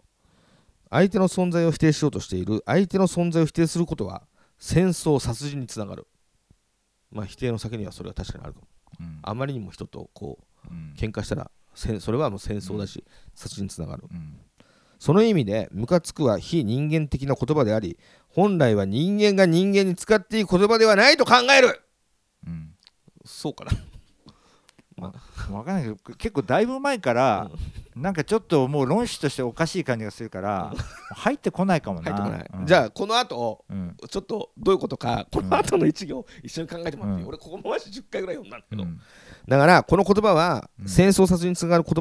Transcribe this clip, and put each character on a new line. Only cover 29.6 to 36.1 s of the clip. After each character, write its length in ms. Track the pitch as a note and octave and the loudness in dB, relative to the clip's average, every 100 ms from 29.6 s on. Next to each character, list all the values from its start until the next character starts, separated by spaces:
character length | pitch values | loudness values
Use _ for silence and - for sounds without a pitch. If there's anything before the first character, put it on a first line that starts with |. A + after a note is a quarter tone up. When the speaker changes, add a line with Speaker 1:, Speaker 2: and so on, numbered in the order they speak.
| D#3+ | -4
Speaker 2:
し 140 | F#3+ | -4
い 40 | |
感 140 | C#3+ A#2+ | -4 -4
じ 60 | |
が 60 | G#2+ | -6
す 120 | - | -10
る 60 | A2+ | -12
か 100 | G2+ | -8
ら、 320 | G2 G2 E2 | -4 -4 -4
Speaker 1:
う 40 | - | -8
ん。 20 | - - - | -10 -12 -18
Speaker 2:
入 200 | - G#3+ | -6 -2
っ 20 | C#4+ | -2
て 140 | G3 | -2
こ 160 | - F#3+ | -2 0
な 100 | E3+ | 0
い 60 | |
か 100 | - | -2
も 80 | F2+ | -6
な。 120 | E2 | -4
Speaker 1:
入 0 | |
っ 40 | G2+ | -4
て 60 | |
こ 60 | G2+ | -2
な 100 | G2+ | -6
い。 80 | - F#2 | -10 -6
Speaker 2:
う 20 | |
ん。 20 | C#3 | 4
Speaker 1:
じ 80 | |
ゃ 100 | E3+ | 4
あ、 60 | B2 | 4
こ 160 | - G3 | -2 -2
の 100 | A3+ | -2
後、 480 | B3 A#2+ A#2 G#2+ - | -2 -4 -8 -8 -10
Speaker 2:
う 60 | |
ん。 220 | G2 F2 - A2+ | -10 -10 -12 -12
Speaker 1:
ち 80 | G2 | -10
ょ 40 | |
っ 20 | |
と 280 | - A2+ - - | -8 -8 -10 -4
ど 160 | - | 0
う 20 | |
い 20 | G3 | 2
う 40 | |
こ 80 | - | 0
と 80 | - | -6
か、 300 | A#2+ A2+ - | -4 -4 -4
Speaker 2:
う 80 | - | -4
ん。 40 | |
Speaker 1:
こ 40 | F#2+ | 0
の 100 | - | 0
後 200 | - F#4+ | 2 2
の 100 | D#4 | 2
一 200 | - | 0
行、 200 | F#3 | -4